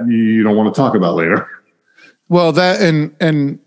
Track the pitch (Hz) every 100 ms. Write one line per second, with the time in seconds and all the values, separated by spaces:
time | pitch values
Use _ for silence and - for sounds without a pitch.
0 | 117 113 110 110 107 107 107 - 131 104
1 | 87 85 85 95 - - _ _ _ _
2 | - _ - 175 170 151 180 202 190 156
3 | 151 - 165 156 139 147